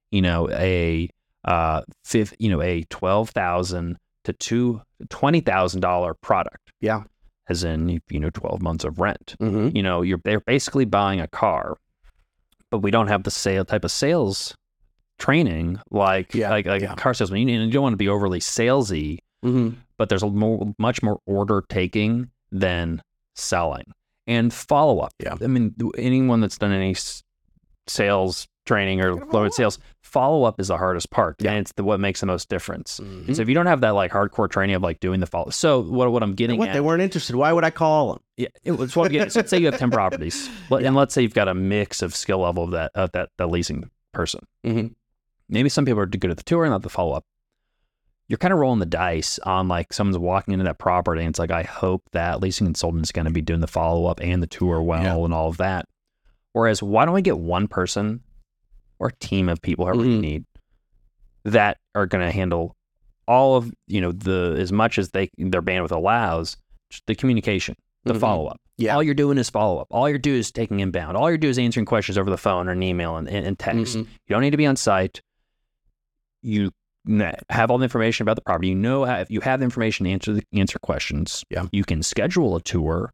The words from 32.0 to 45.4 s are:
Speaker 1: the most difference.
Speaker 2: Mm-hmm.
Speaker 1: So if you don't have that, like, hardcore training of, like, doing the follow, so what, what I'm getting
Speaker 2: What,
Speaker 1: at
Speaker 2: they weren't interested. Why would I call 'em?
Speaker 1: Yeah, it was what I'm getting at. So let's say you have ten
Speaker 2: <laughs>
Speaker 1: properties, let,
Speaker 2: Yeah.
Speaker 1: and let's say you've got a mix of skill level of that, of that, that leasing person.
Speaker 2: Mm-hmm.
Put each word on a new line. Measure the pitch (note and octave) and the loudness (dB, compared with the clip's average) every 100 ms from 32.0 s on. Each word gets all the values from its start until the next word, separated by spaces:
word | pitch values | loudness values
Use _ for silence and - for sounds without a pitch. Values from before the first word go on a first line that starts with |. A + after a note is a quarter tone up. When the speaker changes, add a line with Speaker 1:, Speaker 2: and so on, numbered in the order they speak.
| G2 F#2 | 0 -2
Speaker 1:
the | G2 | -2
most | F2 - | -4 -4
difference. | - - - - - | -6 -6 -10 -10 -14
Speaker 2:
Mm-hmm. | G2+ F#2+ E2+ | -14 -10 -4
Speaker 1:
So | C#3 | -2
if | A2 | 2
you | |
don't | D3 F3 | 2 2
have | D3 | 4
that, | A#2 | 4
like, | G2+ F2+ | 4 2
hardcore | G2 G2+ - G2+ | 0 0 0 -2
training | - G2 F#2 | 0 2 2
of, | |
like, | F2+ D#2+ | 0 -2
doing | F#2 F#2 | -2 0
the | F#2 | -2
follow, | E2+ D#2+ | -4 -4
so | - E3 C3+ | 0 2 2
what, | E2 B2 B2 | 2 2 2
what | A#2 | 2
I'm | G#2+ | 0
getting | G2 A#2 A#2 | 0 0 0
Speaker 2:
What, | A3+ | 0
Speaker 1:
at | |
Speaker 2:
they | C#3+ | 0
weren't | D3 E3 | 2 2
interested. | F#3+ F3+ - A#2+ | 0 -2 -4 0
Why | D3 | 2
would | E3+ | 4
I | D#3+ | 2
call | - D#3+ D#3 B2+ | 2 2 4 2
'em? | - _ - | -2 _ -8
Speaker 1:
Yeah, | A#2+ - | -8 -6
it | - | -4
was | D3 B2+ E3+ | -2 -2 0
what | E3+ | 2
I'm | |
getting | D3 G3+ | 2 0
at. | |
So | A#3 | 0
let's | A3 | 2
say | F#3 | 2
you | E3 | 2
have | C3+ | 2
ten | B2 | 2
Speaker 2:
<laughs> | |
Speaker 1:
properties, | A2+ F#2+ F2+ D#2 - - - - | 2 0 -2 -6 -8 -10 -10 -2
let, | C3+ | 0
Speaker 2:
Yeah. | C3 | 4
Speaker 1:
and | C3+ | 4
let's | C#3 | 4
say | - | 2
you've | A#2 A2 | 0 2
got | G2+ | 2
a | |
mix | F#2 F#2+ G#2 G2+ - | 2 0 0 -2 -4
of | F2+ - | -6 -4
skill | - F#2+ | -2 0
level | F2 F2 | 0 0
of | E2+ | -2
that, | F2 D#2+ - | -2 -4 -2
of | F#2 | -2
that, | F2+ - - | -2 -6 -4
that | F2+ | -2
leasing | F2 E2+ D2+ - _ _ | 0 -2 -6 -10 _ _
person. | - E2 - - _ A#2 | -6 -4 -6 -12 _ -4
Speaker 2:
Mm-hmm. | A2+ A2+ - _ _ _ _ | -2 -2 -8 _ _ _ _